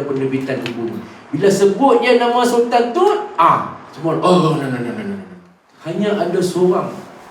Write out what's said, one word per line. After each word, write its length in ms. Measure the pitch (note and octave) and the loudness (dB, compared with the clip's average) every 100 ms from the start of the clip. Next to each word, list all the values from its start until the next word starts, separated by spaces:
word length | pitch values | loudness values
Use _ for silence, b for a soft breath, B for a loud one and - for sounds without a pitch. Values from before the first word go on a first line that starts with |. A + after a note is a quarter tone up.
| - | -4
penerbitan 560 | C3+ C3 C3 C3 A#2 | -4 -2 -4 -4 -6
buku 320 | A#2+ A#2 A#2 G2+ | -6 -6 -8 -8
ni. 40 | B B B D#3 | B B B 0
Bila 160 | G3 | 2
sebut 480 | G3 G3 - C4+ A#3 | 4 2 4 4 4
je 160 | B3 B3 | 4 2
nama 240 | A#3+ A#3+ A#3+ | 2 2 2
Sultan 480 | A#3 A#3+ A#3+ A#3+ F4+ | 2 2 2 2 2
Tut, 400 | G4+ G#4 - - | 2 2 -4 0
ah, 400 | - - - - - | 2 2 -2 -12 -18
semua, 240 | D3+ D#3+ D#3+ | -6 -4 0
"Oh, 320 | E3+ F3+ D#3+ C#3 | 2 4 2 0
no, 0 | |
no, 160 | C3+ | -4
no, 80 | B2 | -6
no, 120 | A#2 G#2+ | -6 -8
no, 80 | |
no." 140 | G2+ G2 F2+ F2+ - _ _ _ | -8 -10 -14 -20 -20 _ _ _
Hanya 320 | D#3+ F3+ G#3 G3 | -8 -2 0 0
ada 240 | F3 F#3 | 0 0
seorang, 480 | F3+ F3 F3+ - - - - - - | 0 2 2 2 -2 -10 -18 -20 -20